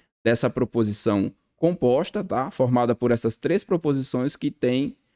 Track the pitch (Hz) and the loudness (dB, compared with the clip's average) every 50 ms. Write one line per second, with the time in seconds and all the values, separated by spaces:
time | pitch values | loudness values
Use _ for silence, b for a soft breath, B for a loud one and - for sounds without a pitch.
0 | b b b _ - 113 117 113 - 123 - 123 123 - - 120 113 104 104 - | b b b _ 0 0 0 2 0 -2 -2 -2 -4 -2 0 0 0 0 -2 -2
1 | - 113 104 101 95 - - _ _ _ _ _ - 170 175 - 127 123 123 139 | 0 0 2 2 0 -2 -4 _ _ _ _ _ 0 0 0 2 2 2 2 2
2 | 185 - - 208 190 131 104 117 131 156 - - 131 123 123 123 123 117 120 - | 0 -2 -6 -6 -6 -4 -2 -4 -4 -4 -2 -2 0 2 2 2 2 2 0 0
3 | 120 120 120 117 - 117 107 - - 139 165 196 - - 190 165 - 151 143 135 | 0 0 0 0 0 -2 -4 -2 -2 0 0 -2 0 -2 -2 -2 0 0 -2 -2
4 | 131 - - 127 127 143 - - - 147 - _ - 123 123 131 139 - - _ | -2 -4 -4 -2 -2 -4 -4 -4 -6 -6 -4 _ 0 0 0 0 -2 -4 -6 _
5 | _ _ _ | _ _ _